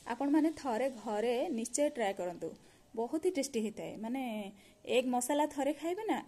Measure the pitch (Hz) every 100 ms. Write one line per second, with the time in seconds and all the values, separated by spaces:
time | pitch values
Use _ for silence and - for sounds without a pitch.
0 | - 233 277 311 320 311 277 220 269 233
1 | 220 208 233 240 339 233 226 - 294 294
2 | 202 196 180 170 165 - - - - -
3 | 240 320 359 359 269 233 214 214 165 190
4 | 220 269 254 214 196 - - - - 240
5 | 254 247 247 294 302 294 277 285 330 370
6 | 440 254